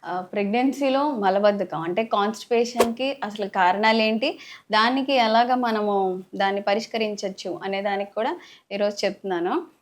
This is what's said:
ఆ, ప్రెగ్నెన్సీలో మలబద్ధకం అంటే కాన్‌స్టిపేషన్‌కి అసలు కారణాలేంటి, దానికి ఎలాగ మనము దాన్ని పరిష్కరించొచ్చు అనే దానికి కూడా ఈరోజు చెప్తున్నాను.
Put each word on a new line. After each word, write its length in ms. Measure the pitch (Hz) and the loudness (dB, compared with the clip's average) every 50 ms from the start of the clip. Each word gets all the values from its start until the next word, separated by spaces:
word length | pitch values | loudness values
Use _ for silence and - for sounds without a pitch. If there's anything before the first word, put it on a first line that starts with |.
| - | -8
ఆ, 160 | - 175 185 | -6 -6 -6
ప్రెగ్నెన్సీలో 880 | 185 185 - 208 202 196 208 240 254 269 - - 277 269 262 269 285 302 | -6 -6 -4 -2 -2 0 2 2 2 2 0 0 0 2 2 2 0 0
మలబద్ధకం 680 | 285 226 202 190 190 202 208 208 202 202 190 - - 156 | -2 2 2 2 4 6 4 4 4 4 -2 -4 -4 -6
అంటే 240 | 160 170 180 220 226 | -4 -2 -2 -2 -2
కాన్‌స్టిపేషన్‌కి 1120 | 226 - 214 202 214 220 - - - 247 233 240 233 233 233 240 233 226 233 254 269 277 - - | 0 0 0 2 0 -2 -6 -4 0 2 2 2 0 2 0 0 0 0 -4 -4 -4 -4 -4 -8
అసలు 240 | 214 208 220 202 196 | -8 -6 -6 -6 -4
కారణాలేంటి, 880 | - 202 185 175 185 196 214 220 220 226 220 220 220 220 254 294 - - - - - - _ _ | 0 2 4 4 4 4 4 4 4 4 2 2 0 0 0 -2 -4 -4 -14 -20 -20 -20 _ _
దానికి 400 | 208 214 220 240 254 269 262 269 | 2 4 4 4 2 0 0 2
ఎలాగ 420 | 277 254 233 220 220 226 240 247 254 | 2 2 2 4 4 4 4 4 2
మనము 680 | 254 247 233 220 214 214 208 202 196 190 190 185 185 185 _ - | 0 0 0 0 0 0 0 0 0 0 0 -2 -4 -8 _ -4
దాన్ని 260 | 190 196 196 196 202 | -2 0 0 0 -2
పరిష్కరించొచ్చు 1000 | 202 208 202 220 220 - - 226 220 214 208 208 - 196 190 - - 190 175 170 190 | 0 0 0 0 -2 -4 -4 -4 -2 -2 -4 -4 -6 -8 -8 -6 -8 -8 -8 -6 -6
అనే 180 | 196 196 196 | -6 -4 -2
దానికి 300 | 202 208 202 196 202 202 | -2 -2 -2 -2 -4 -6
కూడా 240 | - 208 220 269 339 330 - - - - _ _ | -4 -4 -2 -2 -4 -6 -10 -20 -20 -20 _ _
ఈరోజు 320 | 196 202 208 208 208 - - | -4 -2 -2 -2 -2 -2 -4
చెప్తున్నాను. 580 | 196 190 - - 196 185 175 170 185 247 339 349 - _ _ | -4 -4 -4 -6 -4 -4 -2 -2 -2 -2 -2 -4 -6 _ _